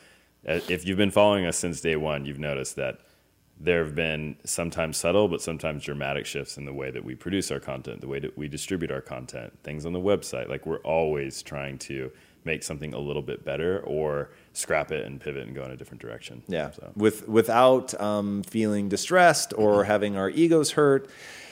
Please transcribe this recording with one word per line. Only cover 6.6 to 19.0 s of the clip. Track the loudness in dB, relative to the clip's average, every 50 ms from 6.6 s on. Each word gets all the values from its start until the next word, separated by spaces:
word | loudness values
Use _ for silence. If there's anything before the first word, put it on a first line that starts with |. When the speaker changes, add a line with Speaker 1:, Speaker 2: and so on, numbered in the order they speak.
| -12
Speaker 1:
the | -10 -8
way | -8 -8 -6
that | -8 -8 -10
we | -10 -12
produce | -10 -6 -4 -2 -2 -2 -2 -4
our | -6
content, | -6 -8 -10 -10 -8 -10 -12 -12
the | -10 -8
way | -8 -6
that | -6 -8 -8
we | -8 -10 -8
distribute | -8 -8 -6 -4 -4 -4 -2 -4
our | -4 -6 -8
content, | -8 -10 -12 -12 -10 -12 -12 -12 -14 -16 _ -12
things | -10 -8 -6 -6
on | -4 -4
the | 0
website. | 2 2 2 2 0 -4 -8 -6 -6 -6
Like, | -6 -6 -4
we're | -4 -6 -4
always | -2 0 2 2 2 2 0 -2 -2 -6 -8 -10 -12
trying | -10 -8 -8 -8 -8 -8 -10
to | -10 -10 -8 -8 -8 -8 -10 -16 _ _ _ _ -6
make | -4 -4 -4 -4
something | -6 -8 -8 -8 -8 -8
a | -6
little | -6 -4 -4 -4 -4
bit | -6 -8 -8 -6
better | -6 -4 -2 0 0 0 -2 -2
or | -4 -2 -2 0 0 -2 -2 -4 -6 -10 -20 _ _ -10
scrap | -8 -4 0 0 0 0 0
it | -4 -6 -6
and | -6 -10 -10
pivot | -8 -8 -8 -8 -8
and | -10 -10
go | -10 -10
in | -10
a | -12
different | -14 -16 -16 -18 -16 -14
direction. | -12 -12 -12 -14 -16 -16 -16 -10 -6
Speaker 2:
Yeah. | -4 -4 -4 -4 -8
Speaker 1:
So. | -12 -18 -12 -2
Speaker 2:
With, | 2 4 4 4 2 -2 2
without, | 4 4 6 6 6 8 8 8 8 6 4 0 -6 -4
um, | -2 0 0 0 0 -2 -2 -4 -4
feeling | -4 -2 0 2 2 2 0 0 0
distressed | -2 -2